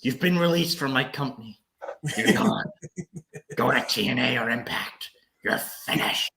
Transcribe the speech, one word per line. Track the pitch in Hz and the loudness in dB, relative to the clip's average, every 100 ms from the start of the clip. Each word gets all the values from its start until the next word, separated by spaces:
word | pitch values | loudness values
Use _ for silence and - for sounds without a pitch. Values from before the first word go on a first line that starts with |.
You've | 127 123 | -2 0
been | 180 175 | 2 4
released | 170 170 165 - | 4 4 2 0
from | 139 | 0
my | 131 | 0
company. | 139 - 135 127 113 - _ _ - - 151 - | 0 -2 -6 -6 -16 -18 _ _ -14 -8 -6 0
You're | 226 | 4
gone. | - 220 - - - - - - 180 - - _ | 4 4 0 -4 -10 -16 -12 -12 -12 -16 -20 _
Go | - 120 | -2 2
to | 135 - | 2 0
T | - 104 | -2 0
N | 123 | 0
A | 123 123 | 0 0
or | 113 | 0
Impact. | 120 - - - - - _ _ _ | -2 -2 -6 -6 -10 -16 _ _ _
You're | 101 104 | -2 0
finished. | - - - - - - - | -2 -8 -2 0 2 0 -2